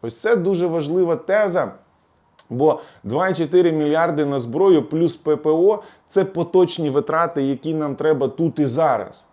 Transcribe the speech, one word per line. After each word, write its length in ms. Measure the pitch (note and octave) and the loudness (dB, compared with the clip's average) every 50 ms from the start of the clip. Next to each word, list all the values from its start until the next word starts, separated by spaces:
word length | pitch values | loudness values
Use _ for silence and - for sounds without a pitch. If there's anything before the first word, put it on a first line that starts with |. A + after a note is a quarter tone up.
Ось 180 | - A#2 A2+ - | -10 -12 -12 -6
це 160 | - G#3+ A#3 | 0 0 0
дуже 320 | G3+ E3+ F#3+ G3 E3+ F3 | 2 2 0 0 0 0
важлива 480 | F3 D#3+ E3 D3 C#3+ E3 F#3 F#3 E3+ E3 | -2 -2 -2 -2 -2 0 0 2 0 0
теза, 560 | D3+ - - F#3+ G#3+ G#3+ G3 E3+ F3 C#3 G2+ F2+ - _ _ _ _ _ _ _ _ _ _ _ - _ _ | -4 -2 -2 0 0 0 0 0 -2 -2 -4 -6 -16 _ _ _ _ _ _ _ _ _ _ _ -20 _ _
бо 300 | A#2+ B2 C#3+ D#3 C3 - - - - _ _ | -4 2 2 2 2 0 -4 -18 -20 _ _
два 260 | G2+ A2+ D3+ F#3 F#3 | -6 -4 -2 0 -2
і 60 | F3+ | 0
чотири 360 | D3 E3+ C#3+ E3+ F3+ F3+ E3+ | -2 -2 2 4 4 4 4
мільярди 540 | D#3+ D#3 D3+ D3 D3+ D#3+ E3 D#3+ D3+ D3 D3+ | 2 0 0 0 0 0 0 0 0 -2 -2
на 140 | C#3+ C#3 C3+ | -2 -2 -4
зброю 440 | A#2+ A#2 A#2 D#3 F#3 G3 F3+ D3+ B2 | -4 -6 -2 2 4 6 4 4 2
плюс 320 | - - D#3+ E3+ E3 E3 | 0 -2 0 0 -2 -2
П 200 | - _ D#3 D3+ | -4 _ -2 -2
П 140 | D3 - D#3 | 0 0 0
О — 320 | D#3 D#3+ F3 G3+ G#3+ G3+ - - - _ _ | 2 4 4 2 2 0 -6 -14 -20 _ _
це 180 | _ - G3 F#3+ | _ -2 0 0
поточні 640 | F#3+ - F3 E3+ - - F#3 F3+ - - - D#3+ D3 | 0 -2 -6 -6 0 4 4 4 4 0 -4 -4 0
витрати, 540 | C3 C#3+ - - D3+ D#3+ E3+ D#3+ E3 D3 C#3 | 0 -2 -2 0 0 0 0 0 -2 -2 -2
які 300 | C3+ C#3 B2 - D#3+ D#3+ | -2 -2 -4 -4 -6 -4
нам 220 | D#3 D3+ D3 C3+ | -4 -4 -4 -6
треба 320 | - - D#3 D#3 C3+ C3+ | -2 0 0 0 2 0
тут 320 | C3 C3+ - E3 E3 - - | -4 -2 -2 -2 -2 0 0
і 60 | D3+ | -2
зараз 640 | C3 A#2 C#3+ D#3+ D3 B2+ A2 F#2+ - - - - _ | 0 0 0 2 2 2 0 -2 -8 -12 -20 -20 _